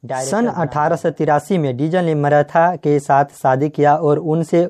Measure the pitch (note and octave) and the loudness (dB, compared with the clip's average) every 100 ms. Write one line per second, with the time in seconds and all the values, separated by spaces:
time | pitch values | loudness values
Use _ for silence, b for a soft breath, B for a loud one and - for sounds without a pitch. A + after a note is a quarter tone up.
0 | A#2+ C3 C3+ G#3 A#3+ F3 D#3 D3+ D#3 E3 | -10 -8 -4 -2 -2 -2 -4 -2 -2 -2
1 | E3 D3+ D#3 D3 - F#3 C#3+ B2 D#3+ F3+ | -4 -2 0 0 0 -2 -2 -2 -2 -2
2 | E3+ D3+ C#3+ D3 C#3+ E3 E3+ E3+ D3 D3 | 0 0 2 2 2 2 0 0 0 0
3 | C#3+ C#3 C#3+ - C3+ C3 D3 D3 D3 D3 | 2 0 0 -2 -2 0 -2 0 2 2
4 | D3 D3 D#3+ D#3+ D#3+ E3+ | 2 0 -2 -4 0 0